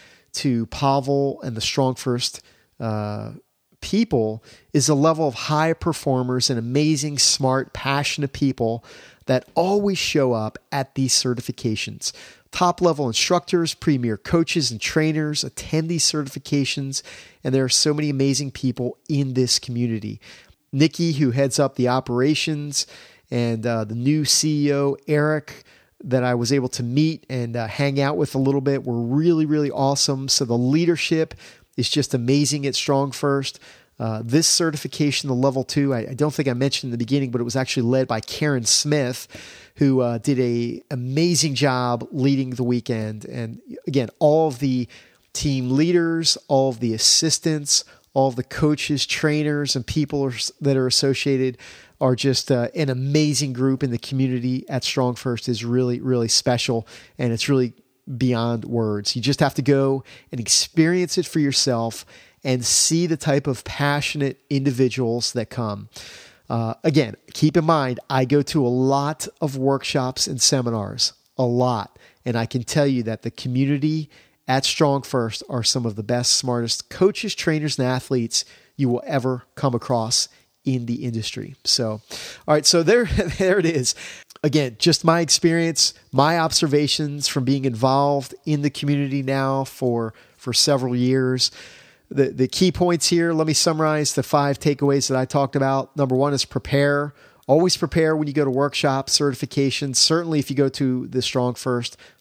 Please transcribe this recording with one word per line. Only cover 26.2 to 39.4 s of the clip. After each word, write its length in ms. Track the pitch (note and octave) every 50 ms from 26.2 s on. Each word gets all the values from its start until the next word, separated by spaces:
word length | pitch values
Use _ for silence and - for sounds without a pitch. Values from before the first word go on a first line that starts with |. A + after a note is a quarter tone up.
| B2
I 100 | B2 B2
was 180 | A#2+ A#2+ A2+ C#3+
able 160 | C#3 B2 B2
to 140 | - - A#2+
meet 420 | A#2 B2 D3 D#3 D#3+ D#3+ - _ -
and, 260 | C3 B2 A#2+ A#2 A#2
uh, 120 | A#2+ A2+ G#2+
hang 320 | - - C#3+ C#3+ C#3 C#3
out 180 | C#3 C#3 D3+ F3
with 160 | D3+ - -
a 60 | C3+
little 220 | C3+ C3+ C#3 C#3+
bit, 240 | C3+ C#3+ C#3 C3+ -
were 160 | B2+ A#2 A#2+
really, 440 | A#2 A#2 C3 D3+ D#3+ F3 E3 D#3+ D#3
really 260 | D3 D3+ D3+ D3 C#3
awesome. 580 | - - C3+ C3+ C#3 - - - C#3 C3+ C3+ C3+
So 160 | - - C#3
the 120 | A#2 A#2 A#2+
leadership 800 | B2 B2+ C#3+ D#3+ F3 E3+ E3+ - - - E3 D#3+ D#3+ D#3 - - - - - - _ _ -
is 140 | - B2 -
just 240 | - D3+ B2+ - -
amazing 520 | B2+ A#2 B2 C#3 C#3+ D3 C#3 D3 D3 C#3
at 100 | C#3 B2+
Strong 360 | - - - C#3 C3+ C#3 C#3
First. 480 | B2+ - - C#3+ C#3 C#3 C3+ - - - - - - - _ _ _ -
Uh, 220 | A2+ A2+ A2 A2 A#2
this 240 | A2+ B2 D#3+ D#3+ -
certification, 800 | - - E3+ D#3+ D3+ D3 - B2+ - - D3+ C#3+ C3 - - C#3
the 80 | B2+
level 280 | B2 C3 C#3 B2+ C3+ B2+
two, 300 | - - D3 C#3 C#3 C3
I, 180 | A2+ G#2+ -
I 20 | C3
don't 200 | A#2 D3 D3+ -
think 140 | - C#3+ C3+
I 60 | A#2+
mentioned 360 | A#2+ C#3 C#3 - - - B2+
in 20 |
the 120 | A#2 A#2 A#2+
beginning, 280 | A2+ C3+ C#3+ C3+ B2
but 100 | A#2 A#2+
it 20 | A#2+
was 120 | A#2+ A2+
actually 280 | C3+ C3 - - C3+ A#2
led 240 | A#2 B2+ C3 C3 -
by 120 | A#2 A2
Karen 460 | - - - - D#3 D3+ C#3 B2 A2+
Smith, 640 | - - - - D3 D3+ D3 C3 A#2+ B2+ - - - - -